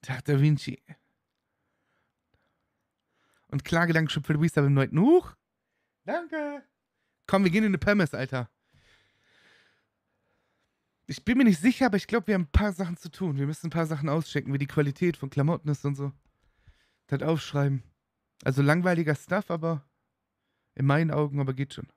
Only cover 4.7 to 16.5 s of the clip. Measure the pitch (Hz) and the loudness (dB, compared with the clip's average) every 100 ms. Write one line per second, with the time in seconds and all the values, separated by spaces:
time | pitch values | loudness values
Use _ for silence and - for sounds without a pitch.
4.7 | 139 135 151 226 349 - - _ _ _ | 4 2 4 6 4 2 -20 _ _ _
5.7 | _ _ _ - 302 339 320 294 285 - | _ _ _ -8 -8 -6 -6 -6 -8 -16
6.7 | _ _ _ _ _ - 190 190 175 214 | _ _ _ _ _ -2 2 2 2 0
7.7 | 185 - 208 165 104 131 131 120 _ _ | 0 0 2 0 -2 -6 -6 -8 _ _
8.7 | _ _ _ _ _ _ _ _ _ _ | _ _ _ _ _ _ _ _ _ _
9.7 | _ _ _ _ _ _ _ _ _ _ | _ _ _ _ _ _ _ _ _ _
10.7 | _ _ _ - 147 - 247 247 165 196 | _ _ _ -14 -8 -2 4 4 6 2
11.7 | 247 254 196 - 233 214 196 165 - 208 | 2 2 0 0 -4 0 -2 2 2 2
12.7 | 175 185 175 170 - 185 139 139 156 165 | -2 -6 -6 -12 -6 -4 -2 -4 -4 -6
13.7 | 160 160 156 139 151 156 147 - 139 139 | -4 -4 -4 -2 -2 -2 -6 -4 -4 -2
14.7 | - 147 139 180 160 135 - 143 170 147 | 0 -2 0 -2 -2 -6 0 0 0 -4
15.7 | 143 143 139 139 - _ _ _ | -4 -4 -4 -8 -10 _ _ _